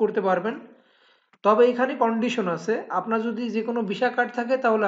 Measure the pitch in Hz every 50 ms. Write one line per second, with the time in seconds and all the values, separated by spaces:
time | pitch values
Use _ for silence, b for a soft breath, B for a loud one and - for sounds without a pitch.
0 | 226 196 175 220 190 196 185 180 175 220 262 - - - b b b b b b
1 | b b b b b b b b - 196 220 220 240 247 247 240 254 262 294 262
2 | 254 226 226 226 220 247 - - 202 175 170 160 - - - - - - - 185
3 | 180 220 226 226 220 233 220 214 247 233 202 226 214 247 233 240 226 190 202 -
4 | 254 247 240 - 240 240 - - 240 233 262 262 262 240 220 214 214